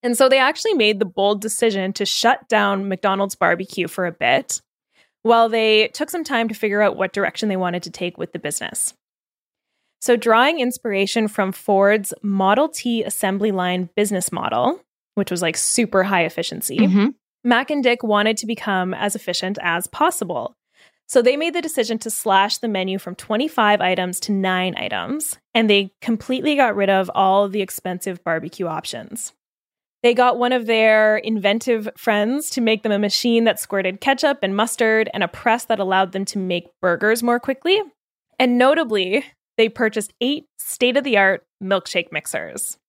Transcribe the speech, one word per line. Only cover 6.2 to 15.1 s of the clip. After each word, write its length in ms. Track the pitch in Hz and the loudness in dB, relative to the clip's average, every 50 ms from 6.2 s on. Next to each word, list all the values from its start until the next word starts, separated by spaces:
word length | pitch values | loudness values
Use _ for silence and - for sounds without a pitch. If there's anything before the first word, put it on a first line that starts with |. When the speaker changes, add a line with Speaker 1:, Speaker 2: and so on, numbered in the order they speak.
| 320 | -6
Speaker 1:
time 240 | - 285 240 226 226 | -4 -2 -2 -2 -2
to 60 | 220 | -4
figure 260 | 208 - 214 196 208 | -4 -4 -2 2 2
out 140 | 214 196 - | 2 2 2
what 160 | - - 185 | 0 -4 -4
direction 380 | - 202 196 - - - - 214 | -2 -2 -2 -2 -2 -2 -4 -2
they 80 | 190 185 | -2 0
wanted 260 | 185 180 170 180 175 | -2 -2 -4 -4 -8
to 80 | 175 | -10
take 260 | - - 185 175 175 - | -10 -8 -8 -8 -6 -8
with 140 | 170 170 | -12 -10
the 80 | _ 170 | _ -10
business. 540 | - 147 147 - - - - - - - - _ _ _ _ _ _ _ _ _ _ _ _ _ _ _ _ _ _ _ _ _ - | -8 -6 -8 -6 -8 -8 -8 -6 -6 -6 -8 _ _ _ _ _ _ _ _ _ _ _ _ _ _ _ _ _ _ _ _ _ 0
So 140 | - 240 240 | 0 0 2
drawing 420 | 233 233 220 226 247 285 330 330 | 4 4 4 4 4 4 2 0
inspiration 680 | 254 247 240 - _ 233 202 196 196 196 - 233 220 214 | -2 -4 -4 -4 _ -4 0 0 0 0 0 -2 -2 -2
from 240 | - - 202 190 190 | 0 -2 -2 -2 -2
Ford's 600 | - - - 202 196 196 202 208 214 196 - - - | -6 -2 0 2 4 4 4 4 2 0 -4 -12 -8
Model 460 | - 208 196 196 190 190 202 240 294 320 | -4 -2 0 2 4 4 4 4 2 0
T 380 | 311 - - 240 233 226 - | -2 -6 -4 -2 -2 -2 -2
assembly 480 | - - - - 196 196 202 202 220 196 | -4 -6 -4 -2 -2 -2 0 -2 -2 0
line 340 | 190 180 180 180 180 185 170 _ | 0 -2 -2 -2 -2 -4 -4 _
business 380 | - 214 202 208 185 180 - - | -2 -2 0 0 -4 -4 -4 -6
model, 480 | - - - - 117 123 233 330 381 _ _ _ _ _ _ | -6 -4 -2 -2 0 0 0 0 -2 _ _ _ _ _ _